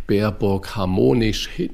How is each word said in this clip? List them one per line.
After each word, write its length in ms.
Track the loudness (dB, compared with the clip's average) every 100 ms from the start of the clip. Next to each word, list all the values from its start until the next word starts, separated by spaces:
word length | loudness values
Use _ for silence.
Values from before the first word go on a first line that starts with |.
| 2
Baerbock, 680 | 2 2 0 0 0 -4 -4
harmonisch 760 | 0 2 4 4 2 -2 -6 -6
hi-, 120 | -8